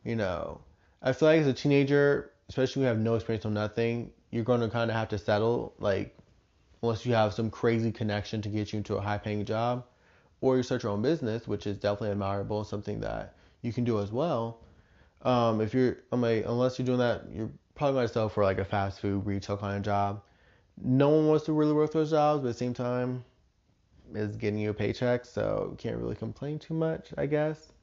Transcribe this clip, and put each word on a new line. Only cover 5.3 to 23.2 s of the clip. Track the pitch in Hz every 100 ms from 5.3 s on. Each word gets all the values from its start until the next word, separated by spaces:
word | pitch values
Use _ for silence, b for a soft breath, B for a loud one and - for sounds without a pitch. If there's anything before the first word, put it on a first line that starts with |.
| 104 110 120 113 -
like, | 104 98 101 - _ _ _ _ _ _
unless | 117 110
you | 123
have | 113 107
some | 98 113
crazy | - 120 117 113
connection | 104 110 104 101 110
to | 104
get | 104 104
you | 107
into | 101 101
a |
high-paying | 101 104 110 104
job, | 101 110 120 123 123 b b b b _
or | 131 131
you |
start | 123 127
your | 113
own | 101
business, | 120 165 127 110 -
which | 104 107
is | 101
definitely | 104 101 107
admirable | 101 98 101 101 107
and | 104
something | 104 104 104
that | 107 110 101 b b b
you | 120
can | 117
do | 120 107
as | 101
well. | 113 170 131 113 113 b b b b b b
Um, | 127 123 117 110
if | 107
you're, | 131 127 - -
I'm | 123
like, | 117 113 -
unless | 120 123 -
you're | 127
doing | 123
that, | 120 113 -
you're | 85 110 - _
probably | - 147 135
gonna | 117
settle | 120 110
for, | -
like, | 98 95
a |
fast | 95 104 98 -
food | 104 98 101
retail | 98 - 101
kind | 101 101
of |
job. | 101 101 101 104 b b b b b -
No | - 131 143
one | 156 156
wants | 156
to | 151
really | 151 151
work | 151 151
those | 156 156
jobs, | 156 147 151
but | 127
at |
the | 113
same | 123
time, | 120 123 123 127 127